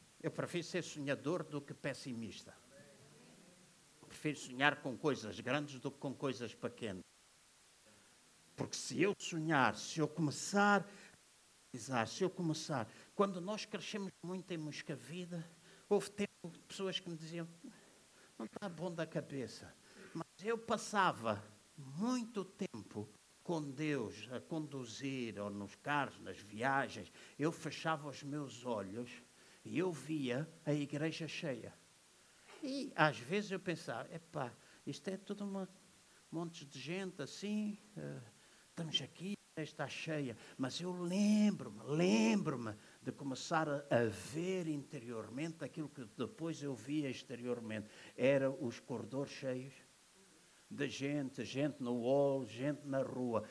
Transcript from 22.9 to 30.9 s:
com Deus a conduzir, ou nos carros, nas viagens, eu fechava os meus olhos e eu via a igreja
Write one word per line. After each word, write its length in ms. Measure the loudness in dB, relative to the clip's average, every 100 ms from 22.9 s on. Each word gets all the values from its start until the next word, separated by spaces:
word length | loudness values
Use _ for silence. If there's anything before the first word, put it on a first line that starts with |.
| -6 -6 -10 -20 -10
com 180 | -2 0
Deus 640 | 0 -2 0 2 0 -6 -6
a 80 | -8
conduzir, 1000 | -4 -4 -2 -6 -6 -4 -2 -2 -2 -2
ou 120 | -4
nos 240 | -4 -6 -6
carros, 440 | 0 2 2 -4
nas 200 | -10 -10
viagens, 720 | -8 0 4 4 2 -4 -10 -14 -12 0
eu 140 | 0
fechava 560 | 0 -6 -2 0 0 -2
os 160 | -8
meus 420 | -4 -4 -4 -4 -2
olhos 460 | 0 0 -4 -6 -10 -18 -20 -20 -14
e 140 | -2 2
eu 140 | 2
via 580 | 0 -2 0 2 0 -2 -4 0
a 80 |
igreja 540 | 2 2